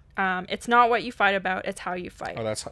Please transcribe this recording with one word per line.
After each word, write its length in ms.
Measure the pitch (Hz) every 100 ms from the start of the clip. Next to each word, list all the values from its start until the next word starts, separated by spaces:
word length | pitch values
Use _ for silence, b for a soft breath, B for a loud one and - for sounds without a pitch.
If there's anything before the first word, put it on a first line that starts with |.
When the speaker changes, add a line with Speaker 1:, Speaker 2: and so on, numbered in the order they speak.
| - -
Speaker 1:
um, 300 | 190 185 180
it's 200 | 214 -
not 220 | 240 240
what 140 | 233
you 80 | 233
fight 240 | - 202 196
about, 300 | 185 185 -
it's 160 | -
how 120 | 185
you 160 | 180 180
fight. 260 | - - -
Speaker 2:
Oh, 60 |
that's, 220 | 110 107 -